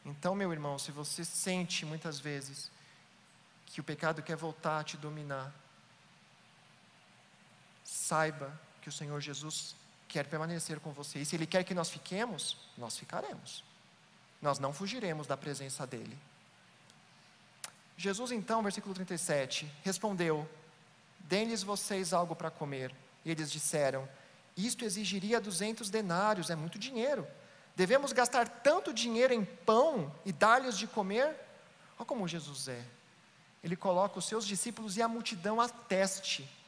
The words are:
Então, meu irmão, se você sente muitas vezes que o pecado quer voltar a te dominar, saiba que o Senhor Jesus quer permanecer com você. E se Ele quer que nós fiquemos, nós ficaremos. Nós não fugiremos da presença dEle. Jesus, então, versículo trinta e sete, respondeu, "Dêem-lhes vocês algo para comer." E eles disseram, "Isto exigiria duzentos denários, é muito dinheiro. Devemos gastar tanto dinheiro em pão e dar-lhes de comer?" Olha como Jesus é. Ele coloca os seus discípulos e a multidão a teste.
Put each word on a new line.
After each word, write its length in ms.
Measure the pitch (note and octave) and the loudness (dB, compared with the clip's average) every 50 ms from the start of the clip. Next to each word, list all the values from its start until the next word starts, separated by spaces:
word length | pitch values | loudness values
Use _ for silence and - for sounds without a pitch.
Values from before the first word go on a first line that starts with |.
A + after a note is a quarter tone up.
| _ | _
Então, 300 | D3 D3 D3 - F3+ F#3+ | -14 -12 -2 0 0 2
meu 180 | G3+ G3 F3+ | 2 0 -2
irmão, 240 | E3 D3+ D3 C#3+ C#3 | -2 -2 -2 -4 -4
se 140 | C#3 - - | -4 -6 -6
você 340 | C#3+ D3 D3 C#3+ - - E3+ | -6 -6 -6 -6 -6 -6 -6
sente 640 | - - - - F#3+ F#3 F#3 F3+ E3+ - - E3+ | -4 -2 -2 0 0 0 0 0 -2 -2 -4 -4
muitas 320 | D3+ D#3 D#3+ - E3 D3 C#3+ | -4 -6 -6 -6 -6 -6 -6
vezes 500 | C3+ D3+ C#3+ C#3 C3+ C#3 C#3 - - - - - - - - - - - - - - - - - - - - - - | -6 -6 -6 -6 -6 -8 -12 -12 -12 -14 -16 -20 -20 -20 -20 -20 -20 -20 -20 -20 -20 -20 -20 -20 -20 -20 -20 -20 -20
que 140 | - - - | -12 -12 -10
o 40 | D3 | -6
pecado 400 | - D3+ C#3+ E3 D#3+ D#3+ D#3 D3 | -6 -6 0 0 0 0 0 -4
quer 120 | - E3 | -6 -6
voltar 440 | D3 D#3+ D#3+ D#3 - - D#3+ D#3 D3+ | -4 -4 -6 -6 -2 0 0 0 0
a 40 | D3+ | -2
te 120 | - - | -4 -8
dominar, 580 | D3 D3 D3+ D3+ D#3 D3 C#3+ C#3 C3+ C3 C#3 C#3+ - - - - - - - - - - - - - - - - - - - - - - - - - - - - - - - - - - - - - - - - - - - - - - | -8 -8 -8 -8 -8 -6 -6 -6 -6 -6 -10 -14 -18 -20 -20 -20 -20 -20 -20 -20 -20 -20 -20 -20 -20 -20 -20 -20 -20 -20 -20 -20 -20 -20 -20 -20 -20 -20 -20 -20 -20 -20 -20 -20 -20 -20 -20 -20 -20 -20 -20 -20 -20 -20 -20 -20 -20 -14
saiba 760 | - - - - - E3 D#3 D#3+ D#3 D3+ C#3+ C#3 C3+ D3 D#3 - - - - | -8 -6 -4 0 2 4 4 4 2 0 -4 -8 -10 -10 -14 -18 -20 -20 -16
que 60 | - D3+ | -12 -10
o 40 | |
Senhor 280 | C#3+ - D#3 D3 D3 D3 | -8 -8 -6 -6 -4 -6
Jesus 560 | C#3+ D3 C#3 B2+ D3 D#3 - - - - - - - - - - - - | -6 -6 -8 -8 -8 -6 -6 -6 -8 -8 -12 -16 -20 -20 -20 -20 -18 -4
quer 180 | - D#3+ C#3+ | -2 -2 -2
permanecer 520 | C#3+ E3 D#3 D#3+ E3 F3 E3 - - D#3+ D3 | -2 -2 -2 -2 -2 -2 -4 -4 -4 -6 -6
com 140 | - D#3+ | -6 -10
você. 260 | C#3 C3+ D3 D3+ - D#3 | -8 -8 -10 -8 -6 -4
E 40 | C#3+ | -4
se 100 | - - | -2 0
Ele 120 | D#3+ D#3+ | -2 -2
quer 180 | D#3 - F#3 F3+ | 2 2 2 2
que 100 | - F#3+ | 2 0
nós 160 | F3+ E3 E3 | 0 0 -2
fiquemos, 680 | - D3+ - - F#3 G3 A#3 A#3+ F3+ C#3 - - - - - - - - | -4 -8 -8 -6 -2 -2 -2 -2 -2 -6 -6 -6 -6 -8 -12 -20 -12 -10
nós 180 | A#2+ A2+ - | -8 -8 -8
ficaremos. 680 | - - - - - - G#4 - - - - - - - - - - - - - - - - - - - - - - | -8 -8 -6 -6 -6 -6 -6 -10 -10 -12 -14 -14 -16 -16 -18 -20 -20 -20 -20 -20 -20 -20 -20 -20 -20 -20 -20 -16 -2
Nós 200 | - D3 C#3 C3 | 0 0 0 2
não 120 | C#3 C3+ | -2 -4
fugiremos 540 | D3 - G3 G3 A#3 C4 A3+ F3 D#3 D3+ D3 | -4 -4 -6 -6 -4 -2 -2 -2 -2 -4 -2
da 100 | C3 C#3 | -4 -4
presença 500 | C#3 - D3+ C#3 C3 C3+ C3+ - - C#3 | -4 -4 -8 -6 -6 -6 -8 -6 -6 -6
dEle. 300 | B2 B2+ A2+ A2+ A2 A#2 C#3+ - - - - - - - - - - - - - - - - - - - - - - - - - - - - - - - - - - - | -6 -6 -8 -8 -10 -12 -14 -18 -20 -20 -20 -20 -20 -20 -20 -20 -20 -20 -20 -20 -20 -20 -20 -20 -20 -20 -20 -20 -20 -20 -20 -20 -20 -14 -14 -14 -14 -14 -20 -20 -20 -14
Jesus, 340 | - E3+ G3 G3 G3+ B3+ A#3+ | -4 -2 -2 0 0 -2 -2
então, 320 | B3 A3 F3 - A3+ A3+ | -2 -2 0 2 2 2
versículo 320 | G#3+ G3+ F#3+ G#3 - G3+ F#3+ | 2 2 -2 -2 -6 -6 -6
trinta 200 | F#3 F#3 - F#3 | -6 -4 -4 -2
e 40 | D#3+ | -2
sete, 520 | - - D3+ C#3+ C3+ C3 - - D#3 D3 - - | 0 2 2 2 2 0 -2 -4 -4 -6 -12 -6
respondeu, 680 | - G3 F#3 - - G#3+ G3 F3 F3 E3 D#3 D3+ D3+ D3+ - - - - - - - - - - - - - - | -2 -2 -2 0 0 0 0 2 2 2 2 2 0 -6 -12 -18 -20 -20 -20 -20 -20 -20 -20 -20 -20 -20 -20 -20
"Dêem-lhes 420 | - D3 F3+ G3+ A3 A#3 A3+ G3+ | 0 2 2 4 4 2 0 -2
vocês 500 | F#3+ G3 G3+ G3 - - G#3 F#3+ F#3+ E3 | 0 -2 -2 -2 0 -2 0 0 0 2
algo 240 | F#3 F3 F3 E3+ D#3+ | 4 4 4 2 -2
para 140 | - E3 D#3+ | -4 -4 -6
comer." 440 | - - D#3 C#3+ C#3+ C3 C3 C3 - - - - - - - | -4 -4 -6 -4 -4 -4 -4 -6 -8 -12 -20 -20 -20 -10 -4
E 60 | D#3+ | -4
eles 200 | E3 D3+ D#3 C#3+ | -2 -2 -2 -4
disseram, 580 | D3 D#3 - - - D3+ C#3+ C3+ C3 C3 C3 C3+ - - - - - - - - - | -2 0 0 2 2 4 4 4 2 0 -6 -6 -12 -18 -20 -20 -20 -20 -20 -12 -4
"Isto 280 | F3+ G3 A#3+ A#3 - A#3+ | -2 -2 0 0 -2 -2
exigiria 560 | G#3+ F3 G#3+ G#3+ F3+ G3 G3 F3 G#3 A#3 A3+ | -2 -2 -2 -2 -2 -2 0 2 4 4 4
duzentos 500 | - A3 F#3 E3 G3+ G#3+ A3+ - A#3 G3 | 2 0 -2 0 0 -2 -2 -4 -4 -2
denários, 600 | F#3+ A3 G#3+ F3+ E3+ F3+ G3+ G#3+ G#3+ F#3+ D#3+ D3 | 0 0 0 2 2 4 4 4 4 2 0 -2
é 40 | E3+ | -2
muito 240 | D#3 D3+ E3+ - G3+ | -2 -2 -6 -6 -6
dinheiro. 480 | G#3+ C4 C4+ A3+ A#3 C#4+ C#4+ A3+ - - - - - - - - - - - | -8 -4 -2 0 2 2 2 0 -2 -6 -12 -18 -20 -20 -20 -20 -20 -10 0
Devemos 380 | - F#3 F3+ B3 C#4 C#4+ C4 | 2 4 6 6 6 6 4
gastar 360 | A#3+ B3 B3 - - B3+ A#3 - | 4 4 4 6 6 4 2 2
tanto 440 | - - - C#4 D#4+ F#4 F4+ E4+ | -2 6 6 6 6 6 2 0
dinheiro 400 | A#3+ A3 A#3 A#3+ A3 A3+ B3 C4+ | -2 0 0 2 4 6 6 6
em 120 | B3 A3+ G3 | 6 4 2
pão 680 | - - - - - A3 A#3 C#4 E4 D4+ G#3 D3 C#3+ D3+ - - | -2 -4 0 4 6 8 8 8 6 4 2 -2 -4 -6 -6 -6
e 80 | G3 | -6
dar-lhes 460 | E3 - G3+ G#3+ A#3 C4 C4 B3+ A3 F#3 | 4 6 8 10 10 8 6 2 -2 -2
de 80 | G#3+ | -4
comer?" 480 | G#3 - A3 G3 F#3+ G3+ A#3 C4+ D#4 D4+ - - - - - - - - - - - - - | -2 -2 -2 -2 0 2 2 2 2 0 -4 -12 -18 -20 -20 -20 -20 -20 -20 -20 -20 -12 -12
Olha 80 | A#3 | -6
como 220 | - C#4+ A#3+ F#3+ E3+ | -4 -2 -2 -2 -2
Jesus 400 | D#3+ E3 C#3+ C#3+ C#3+ C3 - C3+ | -2 -6 -8 -8 -8 -8 -6 -6
é. 160 | B2+ A#2+ B2 B2 - - - - - - - - - - - - - - - | -6 -8 -10 -14 -16 -20 -20 -20 -20 -20 -20 -20 -20 -20 -20 -20 -20 -10 -4
Ele 100 | E3+ F#3 | -4 -4
coloca 440 | F3 - G3 F3 F3+ G3 G3+ - F#3+ | 0 2 4 6 6 4 4 2 -4
os 80 | F3 | -4
seus 200 | - A3 A3 G#3 | -2 -2 -2 0
discípulos 500 | G3+ G3+ F#3 - A#3 G#3+ - A3 G#3+ F3+ | 0 -2 -2 -2 -2 -4 -6 -6 -4 0
e 60 | G#3 | 0
a 60 | A#3 A3+ | 2 2
multidão 520 | A3+ A#3 A3 - A#3 F3 E3 G#3 A3 A3+ | 0 -2 -4 -4 -6 -2 0 0 2 4
a 80 | A#3 A#3+ | 2 2
teste. 800 | A#3+ - - - F#3+ F#3 G3 F#3 - - - - - - C#3 - - - - | 0 -10 -2 0 4 4 4 4 2 -2 -2 -2 -4 -4 -4 -12 -16 -20 -20